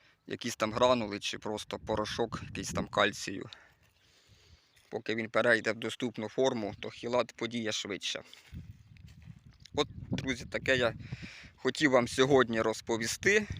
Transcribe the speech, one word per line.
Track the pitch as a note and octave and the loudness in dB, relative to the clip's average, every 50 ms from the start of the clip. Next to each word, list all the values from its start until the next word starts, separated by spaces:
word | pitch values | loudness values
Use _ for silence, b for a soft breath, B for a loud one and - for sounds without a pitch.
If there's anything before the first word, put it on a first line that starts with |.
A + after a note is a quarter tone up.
| b b b b b - | b b b b b -10
якісь | G#2 G#2+ - A#2+ - | -10 -6 -6 -6 -4
там | - A2+ G#2+ G#2+ | -2 -2 -2 2
гранули | A#2+ B2 B2 B2+ A#2+ A2 G2+ G2+ G2+ | 4 4 4 4 4 2 -2 -6 -6
чи | - - - - | -6 -6 -6 -6
просто | - A2 G#2+ G#2 - - - F#2 | -6 -6 -6 -6 -6 -8 -8 -8
порошок, | - - A2 G#2+ G#2+ - - - A#2+ A2+ - - - | -4 -2 -2 -2 -2 -2 -2 -2 -2 -2 -4 -6 -8
якийсь | - G#2 G2+ - - - | -8 -8 -8 -6 -4 -4
там | G2+ F#2 G2+ | -4 -4 -2
кальцію. | - G#2 G#2 G#2 - - - - G2 - - - B B B B B B B B B B b b b b b b b b b b b b b b b b _ _ | 2 2 2 2 2 -2 -6 -8 -8 -8 -10 -12 B B B B B B B B B B b b b b b b b b b b b b b b b b _ _
Поки | - A2+ - - A2 | -10 -6 -4 -4 -4
він | A#2 A2+ A2 | -2 -4 0
перейде | - A2 A2+ A#2+ A#2 G#2+ F#2+ A2+ | 2 2 4 6 4 4 4 2
в | G#2+ | -2
доступну | A2+ A2+ A2+ - - B2+ A#2+ - - - G#2+ | -2 -2 -6 -4 -4 -4 -4 -4 -4 -6 -4
форму, | - - C3 C3 B2+ A2+ G#2 G2 G2+ G2 | 0 2 2 4 4 2 -2 -4 -6 -8
то | - A2 | -10 -12
хілат | - - - A#2+ A#2+ B2 A#2 - - | -10 -8 -4 0 2 2 0 0 -2
подіє | - A#2 A2+ A2 A#2+ A2+ G#2+ | -6 -6 -4 -2 -2 -2 -2
швидше. | G#2+ - - G2+ G2 E2 - - - - - B B B B B B B B B B B B - - - - - - - - - - - - - - - - - - | -2 -4 -4 -4 -6 -6 -6 -6 -6 -8 -10 B B B B B B B B B B B B -20 -20 -20 -20 -20 -20 -20 -20 -20 -20 -20 -20 -20 -20 -20 -20 -6 -2
От, | C#3+ D3 - - - - - | -2 -2 -2 -4 -12 -10 -6
друзі, | - - - C3 B2+ - - | -6 -4 -4 -4 -4 -6 -6
таке | - - A2 A#2 C3 C3 B2+ | -6 -6 -4 0 2 2 4
я | A#2+ A2+ A2+ - B B B B B B B B B B B | 2 2 0 -2 B B B B B B B B B B B
хотів | B - C3 B2+ - D#3 C#3 | B -2 -2 0 2 4 6
вам | B2+ B2 A#2+ A#2 | 6 6 4 4
сьогодні | - - C3 C3 D3 C3 B2 A#2 A#2 A2+ | 4 4 4 8 8 6 6 6 4 2
розповісти. | A2 A2 A2 - - - A2+ A2 A#2 A2 - - - F#3+ G3+ G#3+ G#3 - B B | 2 2 0 0 -2 -2 -2 0 0 -2 -4 0 2 2 4 4 2 0 B B